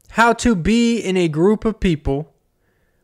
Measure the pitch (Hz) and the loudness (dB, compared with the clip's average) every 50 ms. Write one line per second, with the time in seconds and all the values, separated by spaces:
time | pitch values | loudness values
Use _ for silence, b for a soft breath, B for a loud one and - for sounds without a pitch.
0 | _ - - - 233 233 220 226 - 240 233 180 151 175 220 233 233 233 233 220 | _ -8 -2 0 2 2 2 2 0 0 0 0 0 0 0 2 2 0 0 -2
1 | - 175 185 185 175 170 147 151 170 202 220 214 - 226 208 - - 190 165 143 | -2 -2 -2 0 0 0 0 0 2 2 0 0 -2 -4 -4 -2 -2 -2 -2 -2
2 | - 143 135 143 156 - _ _ _ _ _ _ _ _ _ _ _ _ _ _ | -2 -4 -6 -6 -6 -10 _ _ _ _ _ _ _ _ _ _ _ _ _ _